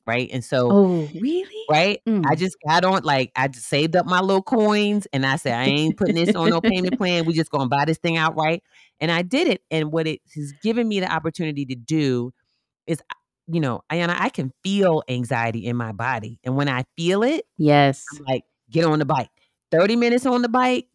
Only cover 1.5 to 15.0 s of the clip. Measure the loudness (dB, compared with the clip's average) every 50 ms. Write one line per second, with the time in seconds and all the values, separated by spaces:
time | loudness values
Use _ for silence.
1.5 | -12 -10 -4 0 2 2 2 2 0 -2 -2 -2 0 0 2 0 0 0 -2 -4
2.5 | -4 -4 -2 0 2 2 2 2 2 0 0 0 0 0 0 -2 -2 -2 -2 -2
3.5 | -4 -8 -6 -2 0 0 2 2 2 2 2 2 0 0 2 2 2 0 0 0
4.5 | 2 2 4 4 4 2 2 2 0 0 -2 -2 -4 -2 0 0 -2 -2 -2 -2
5.5 | -2 0 2 2 2 2 2 0 0 0 0 0 2 2 2 2 2 2 2 2
6.5 | 2 2 2 0 0 0 0 -2 -2 -2 0 0 0 0 0 0 0 0 -2 -2
7.5 | -2 -2 -2 0 0 0 0 0 -2 -2 -2 -2 0 0 0 0 0 0 0 0
8.5 | -2 -2 -6 _ _ -20 -20 _ _ -4 -2 0 0 0 0 0 0 0 2 2
9.5 | 0 -2 _ -4 -2 -2 -2 0 -2 -2 -2 -2 -4 -8 _ _ -12 -10 -10 -10
10.5 | -8 _ -2 0 0 0 0 0 0 -2 -2 -2 -2 -4 -4 -4 -4 -4 -4 -4
11.5 | -4 -4 -6 -6 -8 -10 -6 -2 0 0 2 2 0 0 -2 -6 -10 _ _ _
12.5 | _ _ _ _ _ _ _ -6 -6 -6 -8 -12 -16 -16 _ _ _ _ _ -4
13.5 | -2 -2 0 -2 -2 -6 -6 -6 -4 -2 -2 -2 -2 -2 -2 -4 -4 -4 -6 -6
14.5 | -8 _ -6 -2 0 2 4 4 2 2